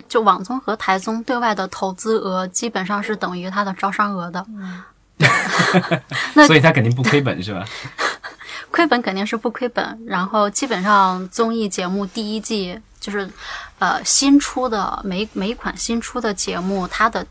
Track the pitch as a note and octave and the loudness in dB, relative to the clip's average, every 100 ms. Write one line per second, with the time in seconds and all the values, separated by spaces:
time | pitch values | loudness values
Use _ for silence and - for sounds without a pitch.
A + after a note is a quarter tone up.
0 | - A#3 G#3+ - F#3+ C4 - G#3+ - F#3+ | 0 2 4 4 0 -6 -4 -2 0 0
1 | G#3 A3+ A3+ B3 A#3 G3 F#3+ - F#3+ F#3 | 0 -4 -2 0 0 0 -4 -4 -4 -2
2 | A3 A3 G3 F#3 F#3 - A#3 G#3+ F#3 G3+ | 0 0 0 -2 -2 -4 -4 -4 -2 -2
3 | G#3 G#3 F3+ F3+ F3+ F#3+ G3+ F#3 G3 G3 | -2 -4 -4 -4 -4 -2 -2 -2 -2 0
4 | G#3 G3 F3 F3+ G#3+ G#3 F#3+ F3+ - _ | 0 -2 -6 -6 -8 -10 -10 -12 -16 _
5 | _ - D3+ - - - E3+ F#3 - D#3 | _ 2 2 4 0 0 2 2 2 -2
6 | - C3+ - D4 D4 D#3 C3 C3 A2+ B2 | -4 -6 2 6 8 8 6 6 2 2
7 | B2 C#3+ C3 F2+ F2+ E2 G2+ - - - | 4 4 2 -2 -4 -6 -8 -10 -12 -6
8 | - - - - - - - - E4 A#3+ | -4 -6 -12 -16 -16 -16 -4 2 4 4
9 | A#3 F#3+ G#3 A3+ A#3+ - A#3+ - - A3+ | 0 -2 -2 -2 -4 -4 -4 -2 -4 -6
10 | A#3 F#3 F#3 G#3+ G#3 - C4 G3 F#3+ G3+ | -6 -4 0 2 2 0 -2 0 4 6
11 | F#3+ F#3 F#3 - A3+ A3+ G#3 - F3+ G3 | 6 2 -4 0 0 0 -2 -2 -2 -2
12 | G3 A3+ G#3 A3 G#3+ A3 F3+ G3+ - - | -4 -6 -4 -4 -2 -4 -4 -8 -16 -14
13 | - G3+ F#3+ - - - - - F3+ - | -6 -6 -6 -10 -12 -12 -10 -2 0 0
14 | - - C#4 C#4+ - - B3+ G#3+ F#3 - | 2 4 6 6 4 -2 -2 -2 -2 -4
15 | G3 F#3 A3 G3+ G3 B3 - - - A#3 | -6 -6 -6 -4 -6 -4 -6 -6 -2 -2
16 | - B3 A3+ F#3+ - F3+ F#3 G3 F3+ - | -4 -4 -2 -2 -2 -2 -2 -2 -2 0
17 | A3+ A3 G#3+ | 0 0 -6